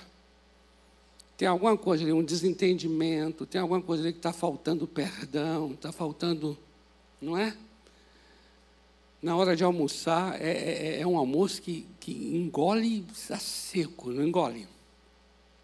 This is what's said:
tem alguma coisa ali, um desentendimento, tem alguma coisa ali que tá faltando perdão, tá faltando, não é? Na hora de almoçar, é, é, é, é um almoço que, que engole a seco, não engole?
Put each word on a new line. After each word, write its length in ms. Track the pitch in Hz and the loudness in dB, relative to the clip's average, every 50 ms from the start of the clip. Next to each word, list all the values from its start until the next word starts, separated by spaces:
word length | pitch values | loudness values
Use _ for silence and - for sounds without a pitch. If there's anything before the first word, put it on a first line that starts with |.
| - - - - - _ _ _ _ _ _ _ _ _ _ _ _ _ _ _ _ _ _ - - - _ - | -16 -20 -20 -20 -20 _ _ _ _ _ _ _ _ _ _ _ _ _ _ _ _ _ _ -20 -20 -20 _ 0
tem 100 | - 185 | 2 2
alguma 300 | 180 180 190 226 214 202 | 4 4 6 4 4 4
coisa 260 | - 185 175 156 165 | 4 2 2 2 2
ali, 80 | 156 | 2
um 120 | 160 160 165 | 4 2 2
desentendimento, 1200 | 147 165 175 165 190 175 - 196 185 185 175 180 160 160 156 160 165 160 151 151 160 156 - 131 | 2 0 0 2 0 2 4 2 2 2 2 0 0 0 2 2 2 2 0 0 -2 -4 -6 -10
tem 160 | - - 185 | -4 -2 -2
alguma 180 | 180 165 180 185 | 0 0 0 0
coisa 220 | 180 170 165 156 | 0 0 -2 0
ali 120 | 160 165 160 | 0 -2 -4
que 60 | - | -2
tá 140 | - 165 160 | -4 -4 -2
faltando 540 | - 170 170 139 - - 160 170 160 147 160 | 0 -2 -2 -2 -2 -2 -2 0 0 -2 -4
perdão, 880 | - 151 143 180 - - - 139 135 151 147 165 160 151 156 143 127 | -2 -4 -4 -4 -4 -8 -10 -4 -2 -2 -2 0 0 -2 -2 -4 -6
tá 160 | - - 151 | -8 -10 -10
faltando, 680 | 165 - 170 151 151 - 170 175 170 156 151 151 147 - - - - - - _ _ _ _ _ _ _ | -8 -6 -6 -6 -4 -2 -2 -2 -2 0 -2 -4 -6 -8 -12 -20 -20 -20 -20 _ _ _ _ _ _ _
não 160 | - 151 170 185 | -6 -2 0 0
é? 180 | 214 220 214 - - - - - _ - - - - - _ - - - - - - - _ _ _ _ _ _ _ _ _ _ _ _ _ _ | 0 0 -2 -8 -16 -20 -20 -20 _ -20 -20 -20 -20 -20 _ -20 -20 -20 -20 -20 -20 -20 _ _ _ _ _ _ _ _ _ _ _ _ _ _
Na 140 | - 170 170 | -2 0 2
hora 200 | 175 190 180 175 | 4 6 4 6
de 80 | 160 185 | 6 6
almoçar, 800 | 180 175 170 147 135 - - - 165 165 170 185 185 - - | 4 4 4 2 0 0 -2 0 2 2 2 2 0 -2 -2
é, 80 | - 160 | -2 -2
é, 380 | - - - 156 - - 156 156 | -2 0 -2 -2 -2 -2 -2 -4
é, 140 | - - | -2 -2
é 60 | 156 170 | 0 2
um 80 | 180 | 2
almoço 460 | 160 135 127 139 156 196 185 - - | 2 2 2 2 2 2 2 0 -6
que, 240 | - 180 170 160 - - - - | -6 -6 -8 -8 -8 -12 -18 -14
que 120 | - - - 110 107 113 151 | -12 -10 -8 -6 -4 -2 -2
engole 680 | 170 175 156 - 143 151 185 214 226 226 233 226 208 175 - - - - - | -2 -2 -2 0 2 2 2 2 2 2 0 0 -2 -4 -8 -12 -14 -10 -8
a 80 | - 214 | -8 -8
seco, 720 | - - - - - - - 185 160 151 - - - 123 | -6 -8 -8 -8 -8 -4 -2 -2 -2 -2 -6 -10 -8 -6
não 180 | 123 135 147 165 | -2 0 0 2
engole? 400 | 170 180 160 123 120 113 101 92 - - - - - - _ - - _ - - _ _ _ _ _ _ | 2 2 2 0 -2 -8 -12 -16 -20 -20 -20 -20 -20 -20 _ -20 -20 _ -20 -20 _ _ _ _ _ _